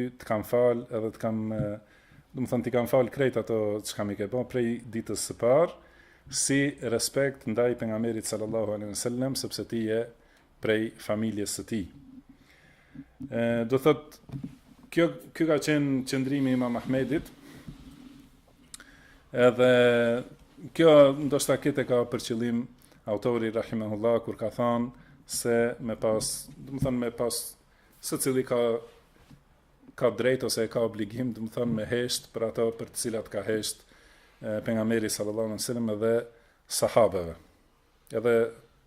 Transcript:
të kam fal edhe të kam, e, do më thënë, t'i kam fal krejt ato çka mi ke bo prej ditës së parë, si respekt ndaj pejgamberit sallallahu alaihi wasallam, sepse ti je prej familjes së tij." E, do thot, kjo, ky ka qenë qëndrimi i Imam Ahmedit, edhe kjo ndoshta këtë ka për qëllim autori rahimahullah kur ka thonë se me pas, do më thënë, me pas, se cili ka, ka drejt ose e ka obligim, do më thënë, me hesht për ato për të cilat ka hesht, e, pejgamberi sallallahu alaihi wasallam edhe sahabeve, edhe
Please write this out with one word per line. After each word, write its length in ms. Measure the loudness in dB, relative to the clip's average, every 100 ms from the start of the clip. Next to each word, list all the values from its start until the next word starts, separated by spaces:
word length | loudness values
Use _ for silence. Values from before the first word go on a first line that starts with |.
| -4 -6
të 60 |
kam 180 | -4 -4
fal 440 | 0 2 4 2 -2
edhe 200 | -4 -4
të 40 | -4
kam, 340 | -4 -2 -2
e, 260 | -4 -4 -6 -14 _ _ -20 _
do 80 | -8
më 60 | -2
thënë, 140 | -2
t'i 60 | 0
kam 160 | 0 2
fal 220 | 2 2
krejt 280 | 0 0 0
ato 440 | -2 -2 0 -4
çka 240 | -6 -6
mi 120 | -6 -4
ke 100 | -4
bo 180 | -4
prej 380 | -4 -2 -2 -2
ditës 480 | -6 -8 -6 -6 -6
së 40 | -2
parë, 340 | 2 4 2 -2 -20 -20 -20 _ -8
si 460 | -4 2 2 2 -2
respekt 640 | -2 -2 -2 0 -2 -2 -4
ndaj 320 | 0 2 0
pejgamberit 480 | -2 -2 -2 -4 -4
sallallahu 480 | -4 -2 -2 -2
alaihi 160 | -4 -6
wasallam, 460 | -6 -4 -2 -2 -4
sepse 280 | -6 -8 -4
ti 180 | -2 0
je 200 | 0 -2 -10 _ _ _ _
prej 320 | 0 2 0 -6
familjes 600 | -4 0 0 -2 -4 -6
së 60 |
tij." 220 | -4 -4 -6 -12 -20 -20 -20 -20 _ _ _ _ _ -20 -20 -16 -6
E, 340 | -2 0 0
do 140 | 0 2
thot, 400 | 4 2 -2 -20 -14 -12 -12 -16 -20 -20 -6
kjo, 220 | 0 0 0 -8
ky 140 | -2 2
ka 120 | 2
qenë 420 | 2 2 2 0
qëndrimi 460 | -2 -2 0 0 2
i 80 | 2
Imam 180 | 0 -2
Ahmedit, 540 | -2 -2 0 -4 -6 -18 -20 -20 -20 -18 -20 -20 -20 -20 -20 _ _ _ -20 -20 -20 -20 -20 -20 _ 4
edhe 360 | 6 6 6 8 6 4 2 0 -4 -16 -20 -18 -6 6
kjo 160 | 10 10 10 6 0
ndoshta 320 | 0 2 0
këtë 240 | 0 0 2
ka 140 | 2 2
për 120 | -2 -4
qëllim 340 | -2 0 -2 -4 -12 -20 -12 -4
autori 380 | -2 0 0 0
rahimahullah 640 | -2 -4 -4 -4 0 2 2
kur 140 | 0 -6
ka 80 | -6
thonë 500 | -2 0 0 -2 -8 -20 -20 -10
se 480 | -4 0 2 2 -2
me 140 | -8 -2
pas, 300 | 0 0 -2 -6 -12 -18
do 200 | -10 -4
më 80 |
thënë, 160 | -2 -2
me 80 | -2
pas, 280 | -2 -4 -4 -8 -14 _ _ _ _
se 180 | -6 -2
cili 220 | 0 0 2
ka, 140 | 2 2 0 -4 -20 _ _ -20 -20 _ _ _ _ -18 -2
ka 120 | 0
drejt 320 | 2 0 0 0
ose 180 | -2
e 60 | -2
ka 140 | 0 -2
obligim, 460 | -2 -6 -4 -4
do 100 | -6
më 80 | -8 -4
thënë, 200 | -2 -2
me 60 | -2
hesht 400 | -2 -2 -4 -6
për 160 | -4 -2
ato 180 | 0 -2 -2
për 140 | -8
të 100 | -6
cilat 280 | -4 -4 -6
ka 100 | -6 -2
hesht, 360 | -2 -4 -8 -16 -20 -20 _ _ -12
e, 200 | -6 -4
pejgamberi 460 | -2 0 2 0 0
sallallahu 400 | -2 -4 -2 -4
alaihi 120 | -4
wasallam 260 | -4 -2 -2 0
edhe 160 | 2 0 -2 -12 _ _ -10 -2
sahabeve, 560 | 2 4 4 2 -6 -10 -18 _ _ _ _ _ -8
edhe 220 | -2 2 4 2 -4 -20 _